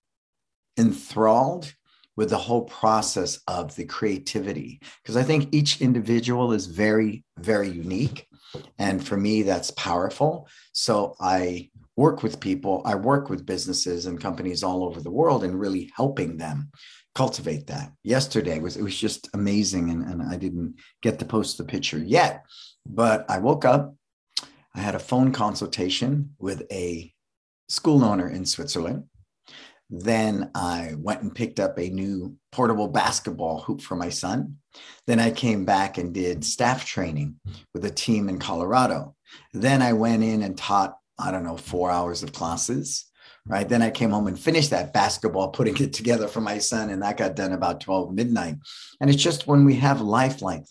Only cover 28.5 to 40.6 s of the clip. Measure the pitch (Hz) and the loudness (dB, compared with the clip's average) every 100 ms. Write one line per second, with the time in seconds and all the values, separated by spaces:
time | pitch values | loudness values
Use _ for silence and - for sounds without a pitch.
28.5 | - - 90 82 135 - _ _ _ - | -4 -4 -4 -4 -6 -10 _ _ _ -20
29.5 | - - _ _ 90 101 113 110 98 92 | -20 -20 _ _ -6 0 2 2 0 -4
30.5 | - 90 85 82 76 90 95 98 - 113 | -4 -2 -4 -6 -6 -4 -4 -6 -4 -4
31.5 | - 95 - 90 95 98 95 90 - _ | 0 -2 -2 -4 -4 -4 -4 -8 -14 _
32.5 | - 120 107 101 92 87 - - 82 82 | 0 2 2 0 0 0 -2 -6 -4 -4
33.5 | 78 - - - 90 87 - 90 120 - | -4 -6 -8 -6 -6 -4 -4 -4 -4 -4
34.5 | - _ - - - - 117 117 113 120 | -10 _ -20 -20 -10 0 4 4 2 0
35.5 | 104 95 95 98 - 87 92 90 87 - | 0 2 2 2 -2 -4 -2 -2 -2 -4
36.5 | - 120 131 - - 87 76 73 - - | 0 2 2 -4 -4 -4 -4 -6 -8 -14
37.5 | - - 87 95 - - 107 98 90 - | -16 -14 -8 -6 -4 0 2 2 -4 -4
38.5 | 85 90 123 127 73 71 _ _ - _ | -4 2 4 4 0 -6 _ _ -20 _
39.5 | 95 123 135 123 113 113 113 113 110 101 | -2 2 4 4 4 4 4 2 2 -2
40.5 | 90 | -4